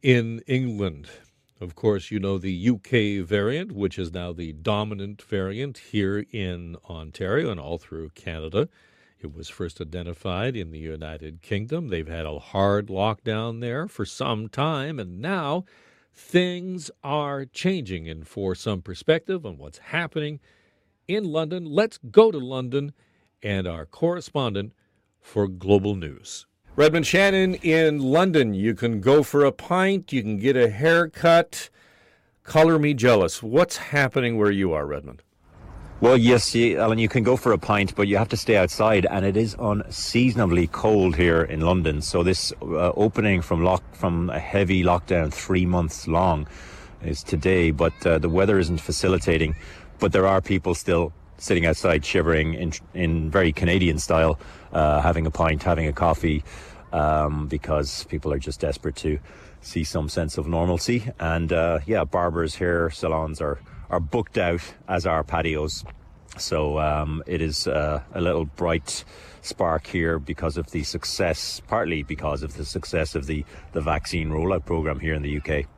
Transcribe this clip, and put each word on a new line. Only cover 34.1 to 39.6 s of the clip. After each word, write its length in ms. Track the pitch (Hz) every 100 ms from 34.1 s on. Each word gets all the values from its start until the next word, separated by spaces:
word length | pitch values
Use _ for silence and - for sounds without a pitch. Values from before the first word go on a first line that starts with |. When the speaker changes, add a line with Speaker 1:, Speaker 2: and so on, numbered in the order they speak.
| - 123 113
Speaker 1:
where 100 | 104
you 240 | 101 95
are, 140 | 78 73
Redmond? 340 | 71 67 64 _ _ _ - - - - -
Speaker 2:
Well, 160 | 117 127
yes, 380 | 117 123 - 113
y-, 180 | 117
Alan, 240 | 80 110 110
you 100 | 110
can 140 | 127
go 160 | 113 127
for 140 | 123
a 80 | 101
pint, 340 | - 104 98
but 140 | - 101
you 100 | 98
have 120 | 110
to 80 | 107
stay 200 | - 107
outside, 480 | 90 - 110 107 92
and 180 | 98
it 140 | 95 98
is 180 | 113 -